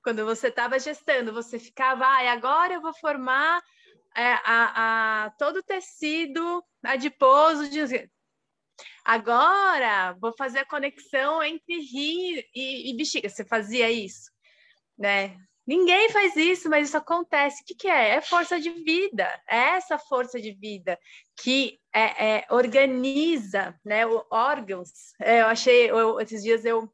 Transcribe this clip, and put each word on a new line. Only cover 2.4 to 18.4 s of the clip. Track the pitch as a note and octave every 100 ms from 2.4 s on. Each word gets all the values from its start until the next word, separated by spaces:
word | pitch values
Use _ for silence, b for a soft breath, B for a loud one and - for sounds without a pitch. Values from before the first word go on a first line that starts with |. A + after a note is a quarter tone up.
| B3 D4+ F4+
eu | F4
vou | D#4+
formar, | D#4 D#4 C#4+ B3+ C4 D#4 F4 b b b b _
é, | A3 B3
a, | A#3 G#3+ A#3 A#3 A3 A3+ A3+ A3 G#3+
a, | G#3+
todo | _ D4 F#4+
o |
tecido | - F#4+ - - D4+ D#4 D#4+ D4+ E4+ F4 _ _
adiposo | A#3 C4 C#4+ _ C4 C#4 D#4 D4+ C#4+
de... | D4 C#4 B3+ - _ _ _ _ _ _ - B B
agora | - A#3 A3 A#3+ D#4 G4 G4 D#4+ A#3+ G3+ F#3 F3+
vou | A3+ A#3
fazer | C4+ B3+
a |
conexão | C4+ D4 C#4+ - - C4+ C#4 D#4+
entre | D4+ D#4+ - E4+
rim | C4+ B3+ D4 E4+ F#4 D#4 -
e, | B3 C4 C4 A#3+
e |
bexiga." | A#3 D4+ - G3+
Você | -
fazia | G3+ A3+ G3+ A#3+ A3+
isso, | A#3 F#3+ - - _ b b b b _
né? | - G3+ G3+ G3 F#3+ _ _
Ninguém | - E4 F4 F#4 A4+
faz | G#4+ F#4+
isso, | D#4 E4 F4+ E4
mas | D4+ D4
isso | D4+
acontece. | - E4+ E4+ D4+ C#4+ C#4+
O |
que | -
que | - G4
é? | D#4 G#3+ C4
É |
força | - F4